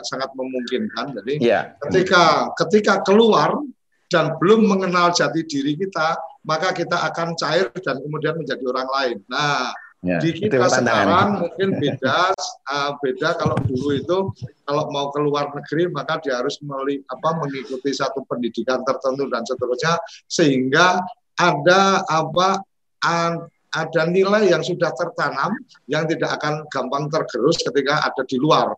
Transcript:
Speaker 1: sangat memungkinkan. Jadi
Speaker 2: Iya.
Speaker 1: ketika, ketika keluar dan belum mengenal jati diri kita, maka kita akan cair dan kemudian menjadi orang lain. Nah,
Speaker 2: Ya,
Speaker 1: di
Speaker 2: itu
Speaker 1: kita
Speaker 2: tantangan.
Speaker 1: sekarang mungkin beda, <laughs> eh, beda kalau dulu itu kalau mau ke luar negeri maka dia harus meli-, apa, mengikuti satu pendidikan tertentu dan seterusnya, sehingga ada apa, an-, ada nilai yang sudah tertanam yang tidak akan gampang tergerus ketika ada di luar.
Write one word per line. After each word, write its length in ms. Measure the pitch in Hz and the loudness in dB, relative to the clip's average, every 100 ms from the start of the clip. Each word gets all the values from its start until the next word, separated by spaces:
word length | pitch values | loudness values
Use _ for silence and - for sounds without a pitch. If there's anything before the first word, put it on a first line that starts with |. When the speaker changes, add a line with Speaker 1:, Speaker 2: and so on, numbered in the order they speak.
| - | -8
Speaker 1:
sangat 240 | 131 135 | -6 -6
memungkinkan. 840 | 131 131 127 120 120 107 117 139 113 | -6 -6 -6 -2 -2 -2 -6 -8 -8
Jadi 240 | 123 147 | -6 0
Speaker 2:
Iya. 320 | 120 95 - - | 2 2 0 -8
Speaker 1:
ketika, 640 | - 185 - 180 165 143 120 - | 0 2 4 6 6 4 0 -2
ketika 480 | 160 208 208 196 | 2 4 4 2
keluar 480 | - 208 226 170 165 254 285 - _ _ - | 4 6 6 4 2 -2 -6 -12 _ _ -2
dan 240 | 165 151 - | 0 0 2
belum 240 | 175 220 202 | 4 6 6
mengenal 460 | 196 185 180 175 | 4 2 2 2
jati 320 | 170 143 156 | 2 0 -2
diri 320 | 156 139 143 147 | -4 -4 -2 -2
kita, 400 | 190 165 160 165 - - 151 | -4 -2 -2 -2 -8 -10 -4
maka 240 | 156 185 | -2 0
kita 240 | 180 165 170 | -2 -2 -2
akan 320 | 156 165 170 165 | -2 -2 -4 -2
cair 320 | 151 170 190 - | 0 2 0 -4
dan 160 | 147 131 | -4 -4
kemudian 400 | 147 151 151 165 | -6 -4 -2 -2
menjadi 240 | 135 123 | -4 -4
orang 240 | 127 127 131 | -2 -2 -2
lain. 300 | 135 127 104 110 | -2 -2 -4 -6
Nah, 480 | 135 147 135 123 104 - _ | -2 0 0 -4 -8 -16 _
Speaker 2:
Ya, 220 | 90 85 | -2 0
Speaker 1:
di 80 | 165 | 0
Speaker 2:
itu 160 | - - | 0 0
Speaker 1:
kita 160 | 131 | 2
Speaker 2:
tantangan. 240 | 123 131 120 | 4 4 2
Speaker 1:
sekarang 420 | 113 - 180 202 190 | 2 4 4 4 0
mungkin 280 | 170 - 196 143 | -2 -2 -2 0
beda, 420 | 143 135 131 160 185 190 - | -2 0 0 2 2 0 -6
<laughs> 240 | - 135 | -12 -6
eh, 200 | 143 143 139 | -4 -4 -2
beda 280 | 131 127 156 | -4 0 -2
kalau 240 | 165 123 131 | 0 0 0
dulu 300 | 127 127 143 | -2 -2 -2
itu 260 | 135 156 190 190 - 123 _ | -2 0 0 -2 -6 -12 _
kalau 260 | - 147 143 | -4 -2 -2
mau 160 | 143 143 | -4 -4
ke 100 | 143 | -2
luar 300 | 147 143 143 | 0 0 -2
negeri 380 | 147 - 147 175 | -6 -4 -2 -2
maka 320 | 143 135 160 | -2 -4 -4
dia 160 | 143 123 | -2 -2
harus 240 | 139 - | -2 -6
meli-, 400 | 147 135 135 139 - | -8 -4 -4 -4 -6
apa, 240 | 127 156 170 | -4 -2 -2
mengikuti 560 | 143 135 131 131 139 | -4 -6 -8 -4 -4
satu 300 | 135 135 139 | -2 -2 -4
pendidikan 600 | - 131 117 117 127 127 131 | -6 -4 -4 -2 -2 0 0
tertentu 400 | 131 135 135 127 | -2 -2 -2 -2
dan 140 | 117 | -4
seterusnya, 540 | 113 127 123 123 160 170 - - - | -4 -4 -4 -2 0 -2 -4 -16 -4
sehingga 720 | - 151 127 131 151 180 190 190 - _ | 2 4 4 4 4 6 4 -2 -10 _
ada 720 | - 175 151 160 190 196 190 - | 0 2 4 4 6 6 2 0
apa, 560 | 160 147 165 190 190 - _ _ - | -2 0 0 2 0 -6 _ _ -4
an-, 480 | 151 170 170 170 170 _ _ | -2 0 0 -2 -8 _ _
ada 340 | 151 160 165 165 | -6 -2 0 2
nilai 420 | 190 190 214 196 | 2 4 4 4
yang 140 | 160 | 4
sudah 320 | 147 175 160 | 0 -2 -2
tertanam 580 | 165 165 - 143 131 165 285 - _ - | -2 -6 -4 -4 -2 -4 -4 -10 _ -4
yang 160 | 151 165 | -2 -2
tidak 320 | 160 139 135 | -2 -2 -2
akan 240 | 151 151 151 | -4 -4 -6
gampang 400 | 135 123 139 147 | -6 -4 -4 -2
tergerus 480 | 156 - 113 139 170 | -4 -2 0 2 2
ketika 460 | - 139 135 147 127 | -2 -2 0 0 0
ada 160 | 131 | -2
di 140 | 127 127 | -4 0
luar. 340 | 151 139 110 | 2 4 2